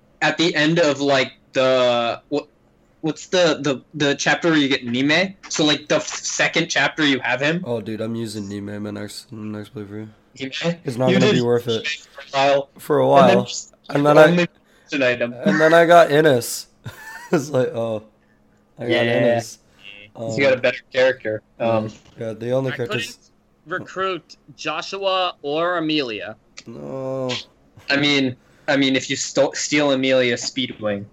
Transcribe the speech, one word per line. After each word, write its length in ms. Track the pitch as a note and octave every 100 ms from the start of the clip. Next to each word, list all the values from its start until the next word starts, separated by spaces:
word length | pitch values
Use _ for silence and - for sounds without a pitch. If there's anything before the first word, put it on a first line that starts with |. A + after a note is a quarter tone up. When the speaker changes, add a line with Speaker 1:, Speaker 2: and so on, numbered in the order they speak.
| _ _
Speaker 1:
at 160 | D#3 D3+
the 160 | E3
end 240 | D#3+ D3+ E3+
of, 220 | D3+ C3+
like, 320 | C#3+ C3+ B2 - _
the, 720 | C3+ C3 B2+ B2 A#2+ A#2 F#2+ _
what, 180 | C#3+ - _ _ _ _ _
what's 240 | D#3 D3+ -
the, 320 | F#3 E3+ C#3
the, 220 | C#3+ B2 -
the 200 | D3+ C#3+
chapter 340 | C#3 E3+ C#3+ F3
where 100 | D#3
you 100 | C#3
get 160 | C3 A#2+
Nime? 480 | B2 C#3 D#3+ G3 - -
So, 140 | - D3+
like, 220 | C#3+ -
the 80 | D#3
f-, 100 | -
second 640 | - - - D3 D#3+ E3
chapter 360 | D3 C#3+ -
you 140 | D3+ C3
have 200 | A#2+ B2
him. 200 | D3 E3+ D3
Speaker 2:
Oh, 140 | A#2
dude, 180 | G#2+ G#2+
I'm 140 | A2
using 340 | A2+ A2 G#2+ G2
Nime 220 | G2+ G2+
in 120 | G#2
my 60 | G#2
next, 400 | G#2 G#2 - -
in 180 | A2 G#2+
my 60 | G#2+
next 160 | G#2
playthrough. 340 | G#2+ G2 G#2 A2 - _ -
Speaker 1:
Nime? 400 | C3+ - E3 E3+
Speaker 2:
It's 120 | - A#2+
not 140 | B2+
Speaker 1:
You 60 | F#3+
Speaker 2:
gonna 80 | G#3+
Speaker 1:
did 20 |
Speaker 2:
be 80 | B2
worth 260 | A#2+ A#2+ A#2
it. 180 | A2+ -
Speaker 1:
for 340 | - - -
a 40 | -
while. 380 | C#3 C#3 C#3 - -
Speaker 2:
For 200 | - C#3+
a 60 | C3
Speaker 1:
And 220 | C#3 D#3+
then 80 | A#2+
Speaker 2:
while. 60 |
Speaker 1:
just 300 | B2 - - _ -
Speaker 2:
And 160 | D3 D3
then 100 | D3+
I 60 |
Speaker 1:
only 240 | D#3+ F3 F3 - _ _ _
an 100 | D3
item. 300 | B2+ B2 A#2+
Speaker 2:
and 260 | A#2+ C3+ D#3
then 140 | D#3
I 100 | E3 E3+
got 240 | E3+ E3
Innes. 560 | D3 D#3 B2 - - - _
<laughs> 480 | - - - - -
It's 140 | E3+ C#3
like, 200 | C3+ A#2+
oh, 340 | A#2 A#2 G#2+ - _ _ _ _ _ _ -
I 40 |
got 80 | A#2+
Speaker 1:
Yeah. 440 | B2 A#2 A#2+ A#2+
Speaker 2:
Innes. 240 | A#2 A2+ - _ _ G2+ G#2 G#2 -
Speaker 1:
You 200 | A2+ A2+
got 100 | C#3
a 40 | B2+
Speaker 2:
Um, 40 |
Speaker 1:
better 200 | B2 - -
character. 500 | C3 C3 B2+ A2 G#2+ - _
Um, 300 | A#2 A2+ A2 - - -
Speaker 2:
yeah, 140 | A2+
the 160 | G#2+ A#2
only 220 | B2+ C3
Speaker 3:
I 40 | B2+
Speaker 2:
characters 420 | A#2+ B2 A2 - _ _ _ _
Speaker 3:
couldn't 160 | D3+ D#3+
recruit 560 | D#3 F3+ F#3+ F3 - - -
Joshua 800 | C3 D#3 D#3 E3+ G3 G3 F#3 F3+ -
or 380 | C#3+ D3+ E3+ F3
Amelia. 580 | D#3 D3+ B2+ G#2 F2+ A2 _ - -
Speaker 2:
No. 640 | A#2 C#3+ C3+ C3 C3+ B2+ B2 - _ _ - -
Speaker 1:
I 80 | C#3
mean, 400 | D3 C#3+ C3 B2 _ _ -
I 80 | C#3
mean, 200 | C#3 C3
if 120 | C3
you 80 | C3+
sto-, 360 | - - C3+
steal 400 | - - D3 D3
Amelia 420 | C3 C3 C3 B2 A#2
Speedwing. 680 | - - B2 - G#2+ G2+ G#2